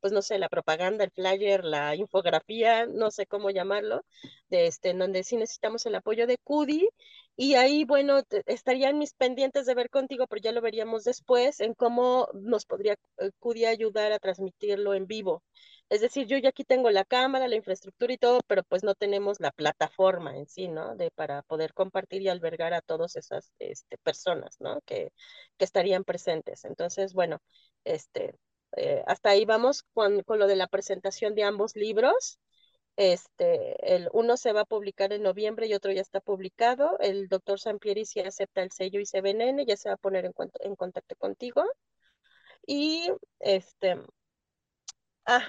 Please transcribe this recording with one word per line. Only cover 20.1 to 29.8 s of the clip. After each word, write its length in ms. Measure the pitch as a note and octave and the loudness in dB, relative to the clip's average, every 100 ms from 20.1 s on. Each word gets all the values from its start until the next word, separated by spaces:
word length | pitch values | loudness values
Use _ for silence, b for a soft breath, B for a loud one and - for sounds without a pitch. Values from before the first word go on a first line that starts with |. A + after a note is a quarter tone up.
| F3+ D#3 C#3 | 2 -6 -10
en 100 | D3 | -14
sí, 220 | - F#3 | -10 -8
¿no? 280 | D#3 E3 F#3+ | -8 -8 -6
De, 140 | E3+ | -6
para 320 | - D3+ C#3+ | -4 -6 -6
poder 320 | - D#3+ D#3 | -6 -6 -4
compartir 480 | - F#3+ F#3+ F#3+ F#3+ | -2 -2 -2 -6 -4
y 60 | F#3+ | -2
albergar 440 | F3+ E3 D#3+ E3 | -2 -4 -4 -2
a 80 | F3 | -4
todas 340 | - D#3+ E3+ E3 | -4 -4 -4 -6
esas, 360 | - - - _ | -10 -12 -12 _
este, 400 | - - _ - | -12 -12 _ -8
personas, 580 | - - - E3 - _ | -6 -4 -2 -4 -6 _
¿no? 200 | - G3 - | -8 -8 -8
Que, 260 | - - _ B B B _ | -8 -8 _ B B B _
que 60 | |
estarían 400 | F#3+ G3 F3+ F#3 | -2 0 2 0
presentes. 600 | G3 F3 - E3 - - | -2 -6 -4 -4 -6 -14
Entonces, 480 | - - F3 - F#3+ | -14 -8 -6 -4 -4
bueno, 260 | F#3 E3+ D#3+ _ b b _ | -2 -2 -2 _ b b _
este, 540 | - D#3 - - - - _ _ _ - | -6 -6 -6 -8 -8 -10 _ _ _ -6
eh, 260 | C#3 C#3+ - | -2 -2 0
hasta 240 | - G#3+ | 0 4
ahí 140 | G3+ | 4
vamos 380 | G#3+ A3 B3 C#4+ | 6 4 4 0